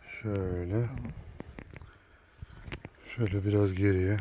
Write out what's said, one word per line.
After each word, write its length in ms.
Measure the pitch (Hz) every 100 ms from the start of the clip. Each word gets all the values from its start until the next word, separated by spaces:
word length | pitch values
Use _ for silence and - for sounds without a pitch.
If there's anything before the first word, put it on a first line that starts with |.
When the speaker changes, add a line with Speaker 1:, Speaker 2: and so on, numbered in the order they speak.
| -
Speaker 1:
Şöyle. 800 | - 110 101 92 90 87 107 120
Speaker 2:
Tamam. 260 | 127 120 - - - - - - - - - _ - _ - - - - - - - - -
Speaker 1:
Şöyle 280 | 110 101
biraz 300 | 98 104 101
geriye 440 | 92 101 92 92 104